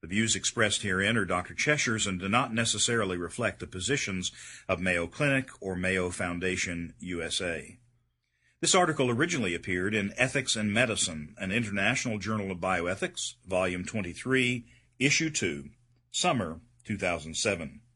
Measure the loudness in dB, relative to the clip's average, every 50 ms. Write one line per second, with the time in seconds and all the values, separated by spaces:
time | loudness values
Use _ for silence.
0 | -8 -2 0 0 2 2 2 0 0 -2 2 2 2 2 2 0 0 0 0 2
1 | 2 2 2 2 2 0 0 -2 -2 -4 -4 -4 2 2 2 2 2 0 0 0
2 | 0 -2 -2 -2 -2 2 2 2 2 2 0 0 0 0 2 2 2 2 2 2
3 | 2 0 0 -2 -4 -6 -4 -2 -2 -2 -2 -2 -10 -10 -8 -6 -2 -2 0 0
4 | 0 -2 -4 -4 -4 -4 -6 -8 -18 -18 -18 -18 -2 -2 0 0 2 0 2 2
5 | 0 -2 -2 0 2 2 2 2 0 -4 -10 -10 -6 -4 -4 -2 0 2 2 2
6 | 0 0 -2 -2 -2 -2 -2 -2 0 0 0 0 -2 -2 -2 -6 -6 -8 -10 -12
7 | -8 -6 -6 -4 -4 -2 -2 -2 -2 -2 -4 -4 -8 -12 -18 -20 _ _ _ _
8 | _ _ _ _ _ _ _ _ _ _ _ _ 2 4 6 6 6 4 4 2
9 | 2 2 4 2 2 2 2 0 0 0 -2 -2 -2 -2 0 0 0 2 0 0
10 | 0 -2 0 0 0 0 0 -2 0 0 0 0 0 0 2 2 2 2 2 0
11 | -2 -2 -2 -6 -10 -10 -10 -8 -4 -2 0 0 -2 0 -2 0 2 2 2 0
12 | 0 -2 -4 -2 -2 -2 -2 -2 -2 -2 -4 -2 0 0 0 2 0 0 -2 -2
13 | -4 -6 -4 -6 -8 -8 -8 _ _ 0 2 2 2 2 0 -2 -4 -4 -4 -4
14 | -4 -4 -6 -8 -2 2 2 4 4 2 0 -2 -6 -10 -20 -20 _ _ _ _
15 | 2 4 4 4 2 2 0 0 0 0 -2 -2 -8 -12 -16 _ _ _ _ _
16 | _ _ -4 0 2 2 4 2 0 -2 -4 -8 -12 -20 _ _ -6 -6 -4 0
17 | 0 0 0 0 -4 -6 -6 0 0 0 0 0 -2 -10 -12 -16 -20 _ _